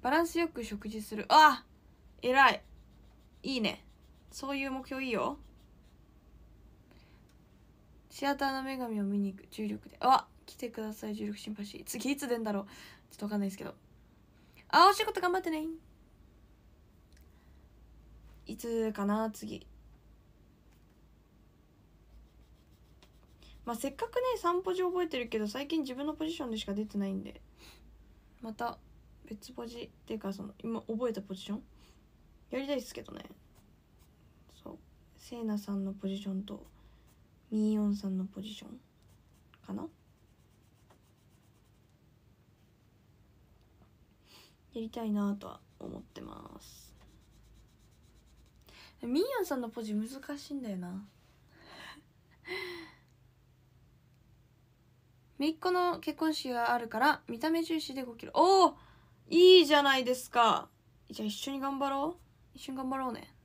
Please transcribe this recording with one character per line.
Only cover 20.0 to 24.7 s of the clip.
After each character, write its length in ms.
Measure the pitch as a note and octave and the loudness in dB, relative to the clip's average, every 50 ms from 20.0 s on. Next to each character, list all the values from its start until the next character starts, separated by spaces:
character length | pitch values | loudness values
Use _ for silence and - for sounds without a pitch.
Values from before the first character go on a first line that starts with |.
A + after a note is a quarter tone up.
| - - - - - - - - - - - - - - - - - - - - - - - - - _ - - - - - - - _ - - - - _ - - - - - - - _ - - - - - - - - - - - - - - - - - - - - - - - - - - | -20 -20 -20 -20 -20 -20 -20 -20 -20 -20 -20 -20 -20 -20 -20 -20 -20 -20 -20 -20 -20 -20 -20 -20 -20 _ -20 -20 -20 -20 -20 -20 -20 _ -20 -20 -20 -20 _ -20 -20 -20 -20 -20 -20 -20 _ -20 -20 -20 -20 -20 -20 -20 -20 -20 -20 -20 -20 -20 -20 -20 -20 -20 -20 -20 -20 -20 -20 -20 -20 -14 -8
ま 60 | - A#3+ | -8 -6
あ、 20 | |
せ 120 | D#4+ - C#4 | -4 -4 -6
っ 60 | C#4 | -4
か 120 | - A4+ A#4 | -4 -6 -2
く 60 | - | -2
ね、 60 | B4 B4 B4+ B4 G#4 | 0 0 0 0 2
散 220 | - E4+ F4 F4+ F#4+ | 2 2 2 2 0
歩 100 | F#4+ | -2